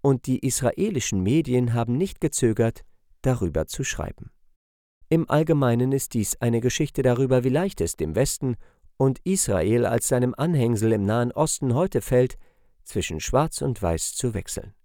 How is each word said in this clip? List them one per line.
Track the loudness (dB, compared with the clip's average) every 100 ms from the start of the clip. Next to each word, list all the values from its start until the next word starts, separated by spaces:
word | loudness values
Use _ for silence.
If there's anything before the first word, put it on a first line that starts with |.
und | 4 2 0
die | -2
israelischen | 0 0 -2 0 -2 -2 -2 0
Medien | 2 2 2 0 2
haben | 0 0 -2
nicht | -2 -2
gezögert, | -4 0 0 2 0 -2 -20 _ _ _
darüber | -2 0 0 -2 -4
zu | -6
schreiben. | -6 -6 -8 -12 -18 _ _ _ _ _ _ _ 0
Im | 0 2
Allgemeinen | 0 2 2 4 2 2
ist | 0 -2
dies | -4 -4 -2
eine | 0 0
Geschichte | 0 0 -2 0
darüber, | 2 2 2 2
wie | 2
leicht | 0 0 -2
es | -4 -2
dem | -4 0
Westen | 0 0 -4 -4 -10 _ -20 _
und | 0 0 -2
Israel | -2 0 0 2 2 2
als | 0 0
seinem | 0 0 0
Anhängsel | 0 2 2 2 2
im | 2
Nahen | 2 2 0
Osten | 0 -2 0 0 0
heute | 0 -2
fällt, | 2 2 2 -2 -20 _ _ _
zwischen | -8 -6 -4 -6
Schwarz | 0 0 0 -2
und | -4 -2
Weiß | -2 -2 -4 -4
zu | -4
wechseln. | -4 -8 -12 -12 _